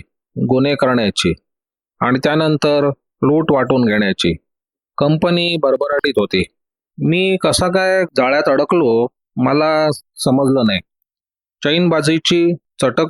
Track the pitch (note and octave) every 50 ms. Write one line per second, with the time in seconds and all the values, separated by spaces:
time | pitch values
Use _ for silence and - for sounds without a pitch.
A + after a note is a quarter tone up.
0 | - _ _ _ _ _ _ B2+ C3 B2 C3 B2+ C3+ C#3+ C#3+ C3+ C#3+ B2+ B2+ A#2+
1 | A2+ G2 - - - F2+ D#2+ - _ _ _ _ _ _ _ _ _ _ _ _
2 | - A#2 B2+ C3+ - D3+ D3 D#3+ D#3+ D#3 D3+ C#3+ - D3+ D3 C#3+ C#3+ C#3+ C3+ -
3 | _ _ _ _ - C3+ D3 D#3+ D#3+ D#3 D3 C3+ B2+ A#2 C3+ C3 B2 A2 G#2 G#2+
4 | G#2 G2 F#2+ - - F2 E2 - - _ _ _ _ _ _ _ _ _ _ -
5 | C#3+ D3 D#3 D#3+ F#3+ F3 F3 F3 F3 F3 E3+ E3 D3 C3+ C3 B2+ C#3 C#3+ C#3+ C#3+
6 | - C#3+ B2+ A2 G2+ - - F#2 F2 - _ _ _ _ _ _ _ _ _ -
7 | C#3+ D3 D#3+ F3+ F#3 F#3+ F#3+ F#3 - E3 E3+ - F3+ F3+ F3+ F#3+ F#3 F#3 F#3 F#3+
8 | F3+ - - - B2+ B2+ C3+ D3 D3+ E3 C#3 C3+ D3 - F#3 F3 D#3 A#2+ A2+ A2+
9 | A#2+ B2 - _ _ _ _ - B2+ C3 C3+ D3 D3+ D#3 D#3 D#3 D#3 D#3 C#3+ -
10 | - _ _ - - D#3 B2+ C3+ C#3 C3+ C3+ C3+ A#2 A2 G2 F2+ - _ _ _
11 | _ _ _ _ _ _ _ _ _ _ _ _ - C#3+ D3+ E3+ F3+ F3 E3 D#3
12 | D3 D#3 D#3+ D#3+ - - F3 E3+ E3+ E3+ F3 - - _ _ - - C3 A#2 -
13 | D#3+ D#3